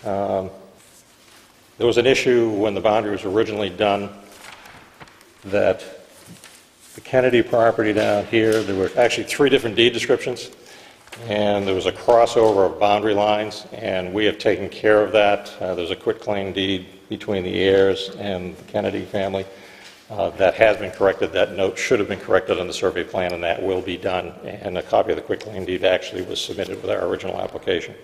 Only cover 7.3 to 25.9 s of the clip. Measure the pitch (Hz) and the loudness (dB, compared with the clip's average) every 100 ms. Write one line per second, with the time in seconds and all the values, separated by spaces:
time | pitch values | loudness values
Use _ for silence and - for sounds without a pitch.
7.3 | 123 113 120 113 110 107 104 107 104 98 | 4 4 4 4 4 2 2 2 0 2
8.3 | 113 110 110 101 95 92 - 120 - 110 | 2 4 2 0 -2 -2 2 2 2 -6
9.3 | - 143 131 117 101 117 117 - 123 - | 2 4 4 2 2 2 2 0 -2 -2
10.3 | 123 - - - - - - - 107 113 | -8 -12 -18 -20 -20 -20 -20 -20 -16 -6
11.3 | 104 104 104 101 95 87 - - 120 117 | -2 0 0 0 0 0 -2 4 6 6
12.3 | - 110 98 95 - 104 104 107 101 104 | 6 4 6 2 2 2 2 2 2 2
13.3 | 104 107 - - 117 110 95 92 95 104 | 2 -2 -8 -14 -10 -4 -4 -4 0 0
14.3 | - - 95 95 - 110 107 104 104 104 | 2 0 0 -4 -2 4 4 4 4 4
15.3 | 101 - - 92 90 87 92 - 110 - | 2 -4 -8 -6 -4 -4 -4 -4 -4 -4
16.3 | 104 98 92 95 95 90 - - 104 - | -4 -4 -4 -2 -2 -6 -20 -12 -10 -4
17.3 | 101 92 95 95 98 95 95 - - 104 | -4 -2 0 4 6 4 2 -4 -10 -8
18.3 | 92 90 92 - 107 101 98 95 107 98 | -6 -8 -14 -8 -4 -4 -4 -6 -4 -4
19.3 | 95 92 - - - - - _ 104 90 | -4 -8 -14 -20 -20 -20 -20 _ -4 -4
20.3 | 85 95 - 110 98 95 - 98 92 95 | 2 2 6 4 4 -4 2 2 2 -2
21.3 | 92 101 95 98 92 - 123 98 95 - | 0 -2 0 -2 -2 0 0 0 -4 2
22.3 | 98 - 90 87 85 98 87 82 104 90 | 0 2 -2 -2 -2 -2 -2 -4 -2 -4
23.3 | 87 85 - 95 92 92 90 98 90 90 | -2 -4 -2 -2 -2 -4 -6 -4 -4 -6
24.3 | - - 90 98 90 - 107 92 82 - | -12 -14 -10 -8 -8 0 0 2 -2 -4
25.3 | 104 107 104 87 90 92 | -8 -8 -10 -6 -2 0